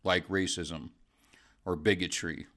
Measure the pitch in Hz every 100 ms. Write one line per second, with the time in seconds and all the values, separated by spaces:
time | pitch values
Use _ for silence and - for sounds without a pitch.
0 | 95 90 82 95 92 - 82 82 67 _
1 | _ _ _ _ _ _ - 87 78 95
2 | 87 - 85 78 -